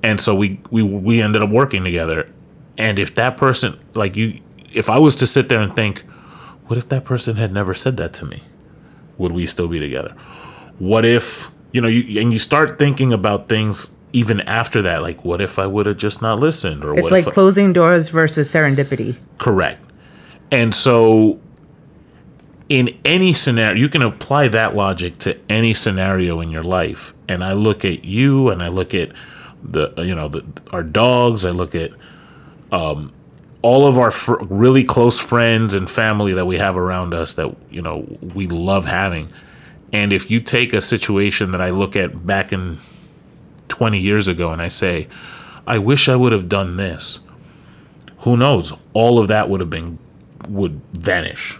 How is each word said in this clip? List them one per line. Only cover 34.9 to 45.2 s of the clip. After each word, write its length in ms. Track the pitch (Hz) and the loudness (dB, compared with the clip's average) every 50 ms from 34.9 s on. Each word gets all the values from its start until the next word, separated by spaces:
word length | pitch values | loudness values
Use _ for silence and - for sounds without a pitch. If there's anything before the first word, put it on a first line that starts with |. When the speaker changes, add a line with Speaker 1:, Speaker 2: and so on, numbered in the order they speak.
| - 117 117 120 117 - | 2 4 4 4 4 2
Speaker 1:
friends 540 | - - 123 120 117 117 113 113 113 104 98 | 0 0 0 2 2 4 2 2 2 0 0
and 160 | 98 95 95 | -2 -4 -2
family 440 | - - 113 110 107 104 104 101 92 | -2 0 0 0 2 0 0 0 0
that 120 | 92 90 | 0 -2
we 120 | 92 92 | -2 0
have 200 | 85 98 98 90 | 0 0 0 0
around 360 | 90 90 92 92 92 92 87 85 | -2 -2 -2 -2 -4 -4 -4 -4
us 200 | 82 82 - - | -4 -4 -4 -4
that, 220 | - 78 - - - - - | -6 -6 -6 -8 -12 -20 -16
you 120 | - 85 | -14 -10
know, 240 | 85 82 80 76 - - - - | -10 -8 -8 -8 -10 -12 -14 -16
we 260 | - 90 87 98 98 | -16 -12 -8 -8 -6
love 380 | 87 85 82 87 92 98 98 90 | -4 -4 -4 -2 0 0 0 0
having. 440 | - - 92 98 98 87 80 76 82 - - - - - - - - - - - - | -2 -2 -2 -2 -2 -4 -6 -8 -12 -16 -20 -20 -20 -20 -20 -20 -20 -20 -20 -12 -6
And 220 | - 104 104 101 98 | -2 -2 0 0 0
if 160 | 92 - - | -2 -2 -2
you 120 | 110 117 | -2 -2
take 320 | 113 - - 120 123 120 - | -2 0 0 0 0 0 0
a 80 | 104 | -2
situation 720 | - - 123 107 - - 104 98 101 104 - - 107 92 | 0 0 -2 -2 -2 -2 0 0 0 0 0 -2 -4 -2
that 100 | 92 90 | -2 -2
I 100 | 92 92 | -2 -2
look 240 | 90 95 98 95 - | -2 -2 -2 -2 -2
at 300 | 101 92 85 - 87 87 | -4 -4 -4 -6 -10 -6
back 280 | 87 98 98 95 - 101 | -4 -2 -2 -2 -4 -6
in 240 | 95 92 90 82 78 - - - - - - - - - - - - - - _ - - | -6 -6 -8 -10 -12 -16 -20 -20 -20 -20 -20 -20 -20 -20 -20 -20 -20 -20 -20 _ -20 -14
twenty 320 | - - - 120 113 104 98 | -14 -4 -2 0 0 0 0
years 280 | 92 101 104 107 101 | 0 2 2 2 2
ago 240 | 95 90 82 87 82 | 0 -2 -2 -2 -4
and 100 | 80 80 | -4 -4
I 60 | 85 | -4
say, 400 | 85 - - - 92 87 80 76 - - - | -4 -2 -2 0 0 -2 -2 -6 -10 -14 -20